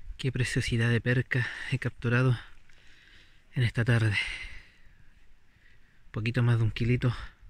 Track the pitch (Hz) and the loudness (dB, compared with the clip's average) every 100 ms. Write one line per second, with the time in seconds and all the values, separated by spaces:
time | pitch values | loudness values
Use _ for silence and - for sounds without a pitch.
0 | - - 135 123 123 127 - 117 117 117 | -12 -6 -4 -2 0 0 0 2 4 2
1 | 123 127 - 127 120 - - 123 - - | 2 0 0 -2 -2 -6 -6 -4 -4 -4
2 | 120 120 131 117 - - - - - - | 0 4 4 2 -4 -18 -20 -20 -20 -20
3 | - - - - - 139 117 - 117 117 | -20 -20 -20 -20 -8 -2 0 2 2 4
4 | 110 101 - - - - - - - - | 4 0 -4 -8 -10 -14 -16 -20 -20 -20
5 | - - - - - - - - - - | -20 -20 -20 -20 -20 -20 -20 -20 -20 -20
6 | - 107 113 123 120 113 110 - 117 123 | -12 -6 -2 2 4 4 2 2 2 2
7 | 127 - - - | 0 -2 -8 -16